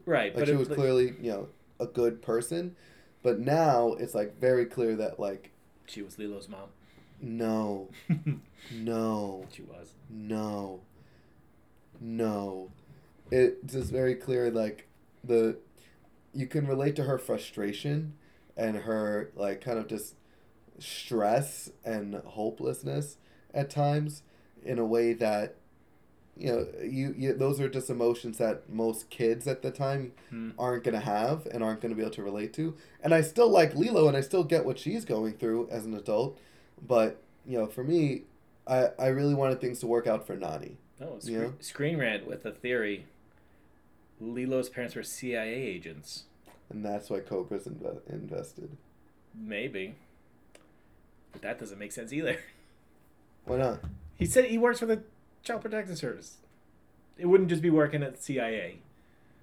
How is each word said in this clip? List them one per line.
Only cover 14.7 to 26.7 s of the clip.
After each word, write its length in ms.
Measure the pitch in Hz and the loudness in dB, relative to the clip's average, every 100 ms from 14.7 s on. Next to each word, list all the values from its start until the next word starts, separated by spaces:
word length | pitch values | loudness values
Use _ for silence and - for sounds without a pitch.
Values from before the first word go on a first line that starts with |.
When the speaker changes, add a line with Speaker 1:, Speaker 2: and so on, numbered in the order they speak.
| 107 - _ _ _ | -4 -16 _ _ _
Speaker 2:
the 340 | - 113 113 - - - - - - _ _ | 2 4 4 0 -10 -20 -20 -20 -20 _ _
you 140 | 139 127 | -8 -2
can 200 | 156 139 | 0 0
relate 280 | 135 143 147 | 2 2 0
to 60 | |
her 140 | 135 131 | 0 0
frustration 960 | - 110 - - 101 104 143 151 156 - - - - - | -2 -4 -4 -4 -4 -2 -2 -2 -4 -10 -20 -20 -14 -4
and 220 | 110 107 | -2 -2
her, 540 | 107 110 107 104 - - | -2 -2 0 -2 -4 -4
like, 260 | 101 98 | -4 -2
kind 180 | 131 113 | -4 -4
of 80 | 107 | -4
just 280 | 110 - - _ - - - - - | -6 -8 -16 _ -20 -20 -20 -20 -18
stress 960 | - - - 117 104 120 147 - - - | -14 -12 -2 2 4 4 2 -8 -16 -10
and 320 | 113 110 104 101 | -6 -4 -4 -8
hopelessness 1000 | - 110 110 113 131 131 139 139 147 - _ - - | -10 -4 -4 -2 -4 -4 -4 -4 -6 -10 _ -20 -8
at 160 | - 143 | -4 -2
times 540 | 147 143 147 151 147 - _ _ - | 2 2 2 -2 -8 -18 _ _ -14
in 140 | 73 120 | -4 0
a 60 | 113 | 2
way 280 | 117 117 | 4 4
that, 420 | 117 110 104 107 - - _ _ _ _ _ _ - | 2 2 2 -2 -8 -20 _ _ _ _ _ _ -6
you 140 | 139 | 0
know, 160 | 117 - | 0 -2